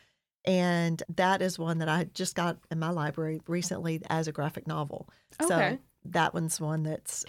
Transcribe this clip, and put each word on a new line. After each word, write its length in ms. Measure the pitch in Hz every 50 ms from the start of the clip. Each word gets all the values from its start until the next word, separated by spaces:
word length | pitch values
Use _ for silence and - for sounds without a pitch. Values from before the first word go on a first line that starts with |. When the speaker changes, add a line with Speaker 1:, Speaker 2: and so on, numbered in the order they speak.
| _ _ _ _ _ _ _ _ -
Speaker 1:
And 560 | 185 185 180 180 180 175 170 170 165 165 165 - - 165
that 260 | - 185 185 196 180
is 160 | 185 185 175
one 200 | - 165 165 165
that 100 | 165 160
I 180 | 156 156 175 165 180 -
just 220 | - 196 - -
got 220 | - 175 170 170 - _ -
in 100 | 165 160
my 100 | 160 165
library 500 | 175 165 147 151 - 165 160 156 160 156 -
recently 540 | - 170 175 170 - - - 165 165 160 160 - -
as 180 | 160 160 156
a 40 | 156
graphic 360 | 147 - 143 156 - - -
novel. 400 | 160 156 156 147 143 - - - - _ _ _ _ - -
So 160 | 311 349 359
Speaker 2:
Okay. 240 | 302 202 180 254 269 - _ _ _ -
Speaker 1:
that 280 | 185 170 180 160 - -
one's 260 | 175 160 160 - -
one 240 | 156 151 156 160 156
that's 400 | 156 156 - - - - - -